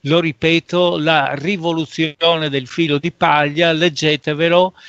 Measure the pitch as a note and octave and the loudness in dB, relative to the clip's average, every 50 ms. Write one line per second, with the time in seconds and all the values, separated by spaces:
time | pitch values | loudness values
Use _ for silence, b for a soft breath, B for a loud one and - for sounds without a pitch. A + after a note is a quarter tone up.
0 | - C#3 D#3 F3 E3+ E3 C#3+ _ - D#3+ E3 E3 - - - F3 F3+ F3 F3 E3 | -2 0 0 0 0 0 -4 _ 0 0 0 0 -2 -2 0 0 2 2 0 0
1 | D3+ D#3+ D#3+ D#3 C3+ C3+ C3+ C#3 C3+ F3 G#3 F3+ D#3+ E3+ E3 E3 D#3+ - - - | 0 2 2 2 2 0 -4 -4 -4 -4 -4 -2 -2 -2 -2 -2 -4 -6 -4 -4
2 | D#3+ D#3 D3 _ E3 E3+ E3+ D#3+ D#3 D3+ C3+ C#3 B2+ A#2+ - - E3+ D#3 C#3+ C#3+ | -4 -4 -2 _ 0 0 2 2 -2 -2 -4 -4 -6 -6 -4 -2 -2 0 0 -2
3 | C#3+ E3+ - _ F3+ E3 D3+ D3+ D3 D3 D3 D#3 E3+ E3 E3 D#3 E3+ F3+ D3 - | -2 -6 -4 _ 0 2 2 2 2 0 0 0 0 2 2 2 0 0 0 0
4 | D#3 D#3 D3+ C#3+ _ - D3+ D3 E3 E3+ E3+ F3 F#3 F#3 B B B | 0 0 0 0 _ -6 -4 -2 0 2 4 2 2 2 B B B